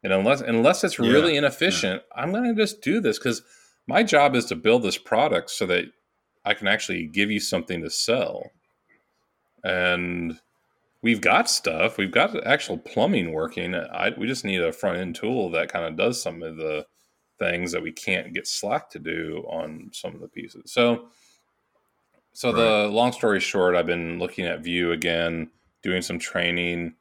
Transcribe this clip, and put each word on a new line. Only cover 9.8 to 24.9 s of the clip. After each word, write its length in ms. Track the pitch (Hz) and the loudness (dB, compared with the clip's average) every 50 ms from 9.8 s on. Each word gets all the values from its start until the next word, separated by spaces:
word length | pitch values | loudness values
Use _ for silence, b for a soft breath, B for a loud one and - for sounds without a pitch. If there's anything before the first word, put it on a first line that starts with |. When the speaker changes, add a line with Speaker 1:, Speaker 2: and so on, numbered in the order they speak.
| 90 90 90 87 87 87 87 87 85 85 80 - _ _ _ _ _ _ _ _ _ _ _ _ | 2 2 2 0 0 -2 -4 -4 -4 -6 -6 -8 _ _ _ _ _ _ _ _ _ _ _ _
Speaker 1:
we've 200 | - 117 120 104 | 0 0 0 2
got 280 | 92 90 104 165 233 - | 4 4 4 4 4 2
stuff. 480 | - - - - 80 78 87 110 - - | 0 -2 0 -2 0 2 0 0 2 0
We've 140 | 101 95 | -4 0
got 340 | - 113 151 208 226 185 - | 4 2 2 2 0 -4 0
actual 320 | 113 135 147 - - - - | 2 0 0 0 -4 -8 -8
plumbing 540 | - - - - 110 160 202 131 90 82 | -10 -6 0 0 2 2 2 2 0 0
working. 420 | 78 78 80 - - - 90 85 90 | -2 -4 -4 -4 -4 -6 -6 -4 -4
I, 360 | 87 82 - - 85 90 101 - - | -6 -6 -6 -6 -2 -2 -2 -2 -2
we 100 | 101 113 | -4 -4
just 180 | 131 131 - | -4 -4 -2
need 160 | 104 95 92 | -2 0 0
a 100 | 85 82 | 0 0
front-end 440 | - - - 101 87 87 95 90 82 | -2 -2 -2 -2 -2 -2 -4 -6 -8
tool 340 | - - 107 123 127 101 90 | -6 -4 -2 -2 0 -2 0
that 200 | 82 82 82 82 | 0 -2 -2 -2
kinda 200 | - 87 85 82 | -2 -4 -4 -4
does 300 | 78 80 92 117 123 - | -2 0 0 0 0 -2
some 220 | - 90 82 85 82 | -6 -8 -8 -8 -10
of 140 | 80 82 78 | -12 -10 -6
the 280 | 80 78 78 76 78 _ _ _ _ _ _ _ _ _ _ _ | -6 -4 -4 -4 -6 _ _ _ _ _ _ _ _ _ _ _
things 320 | 92 90 87 87 90 87 | -4 -2 -2 -2 -4 -4
that 100 | 82 87 | -4 -6
we 100 | 82 82 | -6 -8
can't 420 | 82 - - - 95 90 - - 85 | -12 -10 -6 -4 -4 -4 -4 -6 -10
get 140 | - - - | -10 -8 -6
Slack 420 | - - - 101 117 151 - - | -8 -6 -4 -4 -4 -4 -6 -8
to 80 | - - | -18 -14
do 440 | - 80 80 82 82 78 78 80 80 - | -8 -8 -6 -6 -6 -8 -8 -10 -10 -8
on 420 | 82 82 80 78 78 80 - - | -8 -8 -8 -8 -10 -14 -18 -16
some 220 | - - - - 85 | -16 -12 -12 -12 -12
of 60 | 87 | -12
the 60 | 87 - | -18 -16
pieces. 440 | _ - - - - - - - | _ -14 -16 -16 -16 -20 -20 -8
So, 380 | - - 120 120 117 113 - b b b b b b b b b b _ _ _ _ _ _ _ _ _ _ _ _ _ _ _ _ | 0 2 4 4 2 0 -4 b b b b b b b b b b _ _ _ _ _ _ _ _ _ _ _ _ _ _ _ _
so 180 | - - 127 | -6 -2 0
the 100 | 113 107 117 113 107 107 104 | 2 4 4 4 4 4 2
Speaker 2:
Right. 80 | 104 104 | 2 4
Speaker 1:
long 180 | 110 120 123 | 4 4 2
story 280 | 120 - - 117 104 95 | 2 2 2 2 2 2
short, 360 | 90 - - 101 92 90 87 | 0 0 0 2 4 4 4
I've 100 | 90 85 82 | 4 2 2
been 320 | 87 85 85 82 85 87 | 0 -2 -2 -6 -4 -4
looking 260 | 87 90 - - 90 | -6 -6 -4 -4 -4
at 160 | 85 82 78 78 | -4 -4 -4 -4
Vue 280 | 87 87 87 87 85 | -4 -2 0 2 0